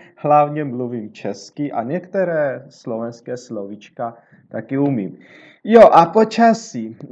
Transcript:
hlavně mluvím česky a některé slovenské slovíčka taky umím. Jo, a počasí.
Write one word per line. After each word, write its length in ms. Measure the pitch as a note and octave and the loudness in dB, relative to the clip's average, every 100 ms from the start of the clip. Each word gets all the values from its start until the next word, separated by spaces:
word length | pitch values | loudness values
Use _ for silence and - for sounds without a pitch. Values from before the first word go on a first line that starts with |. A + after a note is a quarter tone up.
| - _ | -20 _
hlavně 480 | D3 D3 D3 D3+ | 2 2 2 -2
mluvím 480 | C#3+ B2 B2 A#2+ G#2 | -8 -8 -8 -8 -12
česky 600 | - B2+ A2 - - C#3+ | -10 -10 -10 -12 -10 -8
a 100 | - | -6
některé 840 | A#2 F3+ F3+ G3 F3 D#3+ C#3+ B2 - | -6 -8 -6 -4 -2 -2 -2 -4 -12
slovenské 680 | - C3 A2+ A#2 A#2+ - B2 | -16 -10 -8 -8 -10 -12 -12
slovíčka 800 | - G#2+ G2+ G#2 - - A#2 - _ _ _ | -10 -12 -12 -14 -18 -12 -12 -12 _ _ _
taky 300 | A2+ A2 C3+ | -12 -6 -2
umím. 400 | C#3+ B2 F#2 - _ - - _ | -2 -2 -6 -12 _ -20 -20 _
Jo, 180 | G3+ A3+ | 4 8
a 240 | F#3 E3 E3+ | 8 8 4
počasí. 920 | A3 A3 A3+ A#3 A3+ - B2 A2 - C#3+ | 2 0 2 2 2 -4 -12 -12 -14 -12